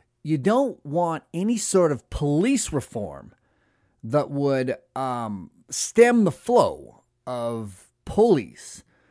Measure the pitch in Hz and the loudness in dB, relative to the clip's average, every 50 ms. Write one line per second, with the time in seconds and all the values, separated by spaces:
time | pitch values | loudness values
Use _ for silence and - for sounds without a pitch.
0 | _ _ _ _ - 151 156 143 123 196 220 262 285 247 - - - 143 143 175 | _ _ _ _ -6 -4 -4 0 0 2 2 2 2 0 -4 -8 -12 -6 -4 -2
1 | 175 165 160 - - _ - 165 190 220 240 208 - - - 190 175 156 143 120 | -2 -2 -2 -6 -8 _ -6 -4 -2 -2 -2 -2 -2 0 2 4 4 4 2 -2
2 | - _ - - 147 143 143 156 190 254 285 233 - - 160 139 - - - 117 | -4 _ -8 -4 -2 0 2 2 2 2 2 0 -2 -2 -4 -6 -6 -6 -8 -8
3 | 104 82 71 69 - - - _ _ _ _ _ _ _ _ _ _ _ _ _ | -8 -8 -10 -14 -18 -20 -20 _ _ _ _ _ _ _ _ _ _ _ _ _
4 | - 113 127 147 143 - 143 143 143 139 135 131 131 131 117 - _ _ - 131 | -8 -2 -2 -2 -2 -2 -2 -2 0 0 0 0 0 -2 -4 -6 _ _ -8 -6
5 | 135 131 123 120 117 110 104 95 85 - - _ _ - - - - - - 226 | -6 -4 -4 -4 -6 -6 -8 -10 -12 -16 -20 _ _ -12 -8 -8 -8 0 4 6
6 | 233 240 240 233 208 170 - - - - 240 233 143 90 69 69 69 57 - _ | 6 6 6 4 2 2 0 -2 -2 2 2 4 4 2 0 -6 -12 -18 -20 _
7 | _ _ _ _ _ 127 127 123 117 117 117 113 110 101 92 - - _ _ _ | _ _ _ _ _ -10 -8 -6 -6 -6 -6 -6 -8 -10 -14 -18 -20 _ _ _
8 | _ - - - 220 240 196 139 98 - - - - - - - - _ _ _ | _ -4 2 4 4 6 4 2 0 -4 -12 -20 -20 -20 -20 -20 -20 _ _ _
9 | _ _ | _ _